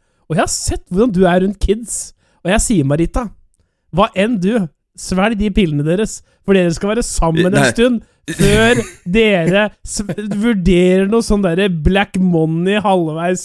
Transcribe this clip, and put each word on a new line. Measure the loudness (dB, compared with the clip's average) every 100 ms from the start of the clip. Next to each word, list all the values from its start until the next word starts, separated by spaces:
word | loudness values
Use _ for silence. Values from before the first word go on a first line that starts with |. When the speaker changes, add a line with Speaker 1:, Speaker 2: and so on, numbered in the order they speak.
| _ _ -6
Speaker 1:
og | -2
jeg |
har | -2
sett | -4 -6 -6 -4
hvordan | 0 0
du | 2 2
er | 2
rundt | 0 -2
kids. | -2 -2 -4 -12 -12 _ _ _
Og | -2
jeg | -2
sier, | 0 0
Marita, | 0 0 -2 -4 -8 -14 _ _ _ _ _
hva | 0 0
enn | 0 -2 0
du, | 0 0 -4 _ _ -16
svelg | -6 0 0 0
de | -2
pillene | 2 0 0
deres, | -2 -2 -4 -8 _ _
for | 0
dere | 2 2
skal | -2 -4
være | -2
sammen | -4 -2 0 2 2
en |
Speaker 2:
Nei. | 2 2
Speaker 1:
stund | 2 2 0 -6 _ -10
Speaker 2:
<laughs> |
Speaker 1:
før | 0 2 4 4 2 -2 -10 -2
dere | 2 2 2 2 0 0 -4
s-, | -12 -8
vurderer | -8 -6 -6 -2 0 0 2 4 4 2 2
noe | 0
sånn | 0 0
derre | 0 0 -2
Black | 0 0 0 -2 -2
Money | 0 2 0 -2 -2 0
halvveis. | 0 0 -2 -4 -4 -4